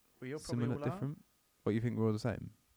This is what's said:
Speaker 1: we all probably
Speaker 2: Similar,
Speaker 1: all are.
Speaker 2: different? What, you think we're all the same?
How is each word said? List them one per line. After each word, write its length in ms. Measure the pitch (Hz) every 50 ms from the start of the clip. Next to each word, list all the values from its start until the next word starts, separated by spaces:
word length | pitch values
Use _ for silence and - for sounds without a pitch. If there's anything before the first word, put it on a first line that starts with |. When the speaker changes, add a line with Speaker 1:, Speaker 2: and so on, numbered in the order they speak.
| _ _ _ -
Speaker 1:
we 120 | 127 127 143
all 60 | 156
probably 240 | - - 139 120 117
Speaker 2:
Similar, 120 | 120 120 139
Speaker 1:
all 60 | 147
are. 40 | -
Speaker 2:
different? 320 | 175 196 - 139 156 - - _ _ _ _ _ _ _ -
What, 120 | 117 104
you 60 | 113
think 160 | 113 123 110
we're 100 | 110 110
all 60 | 110 107
the 60 | 104
same? 320 | - 120 98 - - 110 107 _ _ _ _